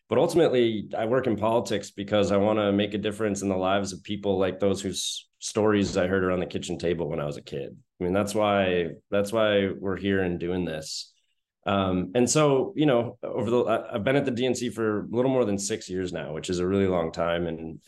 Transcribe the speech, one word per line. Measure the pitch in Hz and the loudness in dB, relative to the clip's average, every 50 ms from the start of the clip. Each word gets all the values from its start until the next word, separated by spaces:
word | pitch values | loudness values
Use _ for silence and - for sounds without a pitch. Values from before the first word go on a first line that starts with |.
| _ _ | _ _
But | 110 120 | 2 2
ultimately, | 160 175 165 175 160 120 120 123 120 113 110 104 - - - | 2 4 4 4 4 6 6 4 4 4 2 -2 -6 -6 -4
I | - 110 | -4 -2
work | 110 123 135 - | 0 0 0 2
in | 131 107 | 0 0
politics | 98 104 113 117 123 - - 110 101 101 - | 2 2 2 2 2 0 0 -4 -4 -4 -6
because | - - 98 98 107 104 98 90 | -10 -10 -4 0 2 2 4 4
I | 101 | 4
wanna | 98 101 107 107 110 104 101 | 4 4 4 2 2 2 2
make | 101 101 107 101 | 2 2 2 0
a | 107 107 | -2 -2
difference | 101 107 101 101 110 104 98 98 | -4 -4 -2 -2 -2 -2 -2 -2
in | 98 98 | -2 -2
the | 95 | 0
lives | 92 92 92 98 101 98 95 92 | 0 0 2 2 0 0 -4 -8
of | 87 | -12
people | - - 107 101 101 101 95 92 | -8 -8 -8 -4 -2 0 2 2
like | 95 92 92 - | 2 0 0 0
those | 101 98 95 95 | 0 0 0 0
whose | - 95 87 - - - - - - _ _ _ | -2 -6 -4 -4 -6 -6 -8 -10 -12 _ _ _
stories | - - - 113 104 107 104 101 98 87 85 | -12 -4 0 2 4 4 4 4 2 2 2
I | 95 90 | 0 2
heard | 90 95 98 | 2 2 0
around | 92 92 90 90 | 2 0 0 -2
the | 87 | -2
kitchen | - - 95 - - 87 - | -4 -6 -8 -6 -6 -6 -4
table | - 85 87 82 85 73 | -2 -2 -2 -2 -2 -4
when | 80 78 | -4 -4
I | 73 | -4
was | 73 71 - | -6 -6 -8
a | |
kid. | - - - 71 67 - - - _ _ _ _ | -12 -10 -10 -10 -10 -10 -14 -18 _ _ _ _
I | 92 | -4
mean, | 90 | 0
that's | 92 101 104 101 101 | 0 0 0 0 0
why, | 107 107 104 101 101 95 92 90 87 87 80 - - _ _ | 0 2 2 4 2 2 2 2 0 0 -2 -6 -12 _ _
that's | 98 101 101 101 | -2 -2 -2 0
why | 113 113 110 107 104 101 98 95 87 | 0 2 2 4 4 4 2 2 -2
we're | - 92 98 95 | -4 -4 -6 -6
here | 87 95 101 98 98 | -4 -2 0 0 2
and | 95 90 87 82 | 0 0 -2 -2
doing | 85 87 90 92 87 | -4 -2 -2 -2 -2
this. | 82 78 78 78 - - - - - _ _ _ _ _ _ _ _ _ _ _ | -2 -4 -6 -8 -10 -10 -12 -12 -14 _ _ _ _ _ _ _ _ _ _ _
Um, | - 101 98 95 95 92 92 90 - - | 0 2 2 2 2 0 -2 -2 0 2
and | 123 123 120 | 2 2 4
so, | - 156 151 147 139 135 - - - | 4 4 4 4 4 2 0 -2 -2
you | 123 151 | 0 2
know, | 151 127 117 117 120 - - | 4 4 2 0 -2 -8 -10
over | - - - 113 110 113 | -10 -6 -4 -4 -2 0
the, | 120 123 107 | 2 2 2
I, | - - - - - - | 2 0 -2 -2 -4 -6
I've | 117 101 | -2 0
been | 135 135 | 2 2
at | 139 139 | 2 0
the | 135 | 0
D | 123 110 127 | -2 0 0
N | 127 120 | 0 0
C | - 120 120 | -2 -2 -4
for | 98 110 113 110 104 101 | -2 -2 0 0 0 -2
a | 80 - | -4 -2
little | 98 120 123 131 | -2 0 0 2
more | 131 127 120 | 2 2 2
than | 104 101 95 | 2 0 -2
six | - - 87 85 - - | -2 -4 -4 -6 -6 -6
years | 90 92 92 87 | -4 -4 -4 -4
now, | 85 80 73 69 76 | -4 -6 -6 -6 -8
which | 78 76 - | -8 -6 -4
is | 92 87 | -2 -2
a | 90 | 0
really | 92 98 98 98 | 0 2 2 2
long | 95 92 87 82 82 | 2 2 0 0 -2
time | 80 85 85 85 85 85 87 | -2 -2 0 0 0 0 -2
in, | 82 82 78 80 80 78 - - | -4 -4 -6 -8 -10 -12 -12 -8